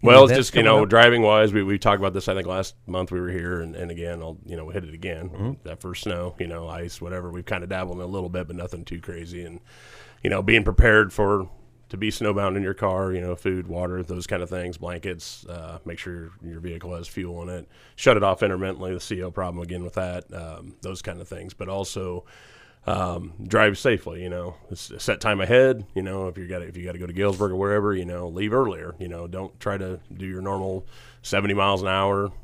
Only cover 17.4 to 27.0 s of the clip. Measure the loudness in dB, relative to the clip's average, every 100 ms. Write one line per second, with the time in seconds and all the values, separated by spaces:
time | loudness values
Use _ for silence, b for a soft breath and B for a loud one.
17.4 | -10 -12 -14 b b 2 6 6 6 4
18.4 | 2 0 -4 -6 -6 -8 -6 -8 -6 -6
19.4 | -6 -6 -8 -8 -8 -6 -6 -6 -10 -14
20.4 | -14 -14 -18 -16 -12 -10 -10 -12 -12 -14
21.4 | -14 -12 -8 -6 -6 -6 -6 -8 -12 b
22.4 | b b b b -4 -2 -2 -4 -10 -12
23.4 | 0 4 6 4 0 0 -2 -10 -8 -8
24.4 | -8 -12 -16 -14 -14 -10 -4 -2 0 0
25.4 | 4 6 6 4 -4 -6 -6 -6 -6 -8
26.4 | -8 -8 -8 -12 -10 -10